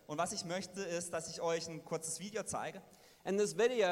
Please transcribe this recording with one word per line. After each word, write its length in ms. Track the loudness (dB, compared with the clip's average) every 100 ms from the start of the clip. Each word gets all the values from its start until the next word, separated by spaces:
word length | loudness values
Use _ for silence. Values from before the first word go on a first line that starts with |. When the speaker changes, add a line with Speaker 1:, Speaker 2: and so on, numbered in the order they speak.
| -6
Speaker 1:
Und 120 | 0
was 140 | 0
ich 120 | -2
möchte, 360 | -2 -4 -4 -6
ist, 300 | -2 -2 -2
dass 140 | -4 -4
ich 100 | -2
euch 280 | 2 2 0
ein 140 | -8
kurzes 340 | -4 -4 -4 -6
Video 220 | -4 -4
zeige. 400 | -2 -2 -4 -8 -16 -20 -20 -8
Speaker 2:
And 140 | 0 2
this 180 | 2 4
video, 300 | 4 6 6